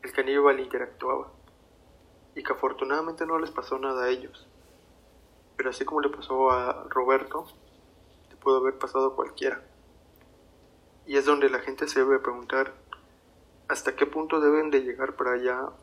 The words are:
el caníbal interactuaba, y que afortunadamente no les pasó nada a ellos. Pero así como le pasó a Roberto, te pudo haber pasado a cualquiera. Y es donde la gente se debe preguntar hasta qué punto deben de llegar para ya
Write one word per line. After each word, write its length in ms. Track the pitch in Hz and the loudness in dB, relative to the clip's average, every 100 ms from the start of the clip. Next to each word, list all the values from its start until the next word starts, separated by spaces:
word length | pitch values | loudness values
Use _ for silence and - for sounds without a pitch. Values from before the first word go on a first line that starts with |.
el 120 | - | -8
caníbal 480 | - 131 139 143 131 | -2 0 4 6 4
interactuaba, 720 | 127 127 - - 127 135 131 - - _ _ _ _ _ _ _ _ - | 0 -4 -6 -6 -4 -4 -6 -16 -20 _ _ _ _ _ _ _ _ -10
y 80 | |
que 100 | - | -6
afortunadamente 720 | 127 131 - 131 151 165 160 160 | -2 -2 -2 -2 -2 -2 -4 -2
no 140 | 160 | -2
les 100 | - | -2
pasó 300 | - - 131 | -6 -6 -4
nada 240 | 135 127 | -2 -2
a 60 | 123 | 0
ellos. 380 | 127 - - - _ _ _ _ _ _ _ _ _ _ - | -2 -4 -18 -20 _ _ _ _ _ _ _ _ _ _ -6
Pero 160 | 127 | -6
así 140 | - 135 | -4 -4
como 160 | 151 | 0
le 80 | 147 | -2
pasó 420 | - - 131 131 | -4 -4 2 4
a 320 | 127 123 - - | 4 0 -6 -4
Roberto, 600 | 127 127 135 - 151 - - - _ _ _ _ _ _ | -2 2 2 0 -8 -10 -18 -20 _ _ _ _ _ _
te 60 | - | -2
pudo 220 | 139 131 | 2 4
haber 200 | 131 131 | 2 -2
pasado 300 | 131 135 135 | -4 0 0
a 80 | - | 0
cualquiera. 480 | - - 131 - - _ _ - _ _ - _ - _ _ _ _ _ - | -6 -2 -4 -4 -12 _ _ -20 _ _ -20 _ -20 _ _ _ _ _ 0
Y 100 | 139 | 2
es 80 | 139 | 4
donde 240 | 143 139 | 6 4
la 80 | 123 | 2
gente 300 | - 131 147 | -4 -6 -2
se 120 | 139 | 2
debe 200 | 131 131 | 4 4
preguntar 560 | 123 123 120 131 131 - - - - _ _ _ _ _ - | 0 -6 -4 -2 -2 -6 -20 -20 -20 _ _ _ _ _ -8
hasta 280 | - 131 - | -4 -4 0
qué 100 | 147 | -2
punto 340 | 156 156 160 | -2 -2 2
deben 300 | 147 151 156 | 4 4 2
de 120 | 139 | 0
llegar 340 | 127 120 135 - | 0 -6 -6 -4
para 200 | 127 123 | -2 0
ya 340 | 127 127 135 - | -2 -4 -6 -12